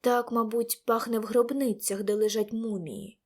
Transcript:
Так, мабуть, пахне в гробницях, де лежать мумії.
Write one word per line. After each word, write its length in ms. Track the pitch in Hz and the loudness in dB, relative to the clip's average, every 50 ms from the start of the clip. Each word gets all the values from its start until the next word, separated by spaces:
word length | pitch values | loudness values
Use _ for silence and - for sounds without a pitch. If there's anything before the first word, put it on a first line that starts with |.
Так, 300 | - 247 240 240 240 - | 4 4 2 2 0 0
мабуть, 520 | 233 233 226 214 226 233 226 233 - - _ | 0 0 0 0 0 -2 -2 -2 -4 -4 _
пахне 340 | - 226 226 226 226 233 220 | 0 0 0 0 -2 -2 -2
в 40 | 214 | -2
гробницях, 800 | 214 220 247 233 240 269 277 277 240 202 208 - - 196 190 208 | 2 2 2 4 4 2 0 0 0 0 -2 -2 -4 -4 -2 0
де 120 | 202 208 | 0 2
лежать 380 | 214 214 214 208 220 208 208 233 | 2 2 2 2 0 -2 0 -2
мумії. 680 | 226 226 226 208 190 170 151 110 - 196 - - _ _ | -4 -4 -4 -4 -4 -6 -8 -10 -10 -12 -12 -16 _ _